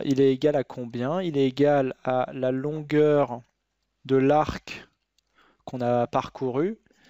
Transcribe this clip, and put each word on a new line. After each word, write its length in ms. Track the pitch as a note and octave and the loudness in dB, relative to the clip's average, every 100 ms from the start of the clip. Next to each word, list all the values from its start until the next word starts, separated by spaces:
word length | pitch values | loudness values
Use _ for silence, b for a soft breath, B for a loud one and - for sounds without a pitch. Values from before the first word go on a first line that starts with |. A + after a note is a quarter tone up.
| - | 0
il 160 | C3 | 2
est 100 | C3+ | 2
égal 240 | C3 D3 D3 | 4 0 0
à 80 | |
combien ? 580 | - - A#2+ A#2+ B2+ F3+ | -4 -10 -10 -6 -4 -4
Il 160 | F3 C#3+ | -2 0
est 100 | C3+ | 0
égal 480 | B2+ C#3+ C#3+ C3 - | 2 2 2 0 -4
à 260 | - B2+ C3 | -4 -2 -2
la 180 | C#3 C3 | -4 -4
longueur 880 | C3 D3 D#3 D3 D3+ D3+ D3 B2+ A#2+ - _ _ _ _ _ C3 | -2 -4 -8 0 4 4 4 2 -4 -14 _ _ _ _ _ 0
de 100 | C3+ | 2
l'arc 720 | C3+ D3+ D3+ - - - - _ _ _ _ b b b - | 4 2 0 -6 -12 -18 -20 _ _ _ _ b b b -12
qu'on 160 | B2+ | -4
a 240 | A#2+ A#2+ A#2+ | 0 0 0
parcouru 720 | C3+ - - C3 B2+ F#3 A3+ b b b | -2 -4 -6 -4 -2 -4 -6 b b b